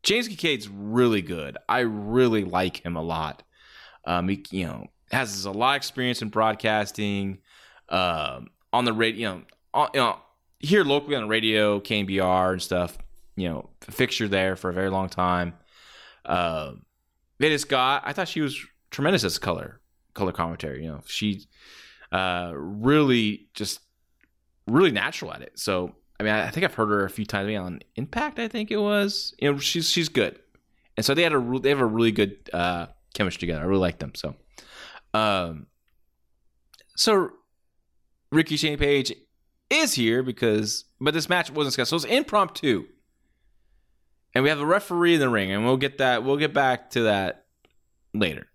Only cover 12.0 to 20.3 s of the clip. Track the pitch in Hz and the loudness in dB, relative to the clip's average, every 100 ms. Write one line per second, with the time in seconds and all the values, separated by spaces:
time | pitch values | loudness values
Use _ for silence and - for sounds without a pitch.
12 | 98 95 92 92 92 92 - 90 87 - | 0 2 4 4 2 0 -2 -2 -2 -6
13 | - - - - 90 78 - - - - | -14 -16 -14 -6 -6 -6 -12 -20 -14 -2
14 | 127 - 107 98 95 92 92 87 95 95 | -2 0 0 0 0 -2 -4 -2 -2 -2
15 | 92 - 90 87 87 82 _ _ - - | -2 -2 0 0 -2 -8 _ _ -20 -20
16 | - _ - 87 85 80 71 57 _ _ | -20 _ -4 0 0 -2 -8 -14 _ _
17 | _ _ _ _ 147 147 - 135 131 139 | _ _ _ _ 0 0 0 0 2 0
18 | - 143 175 165 143 - - _ _ - | -4 -6 -4 -2 -4 -4 -14 _ _ -2
19 | 147 185 98 - 98 85 - - _ _ | 0 2 0 -2 -4 -4 -6 -16 _ _
20 | _ - 95 | _ -4 -2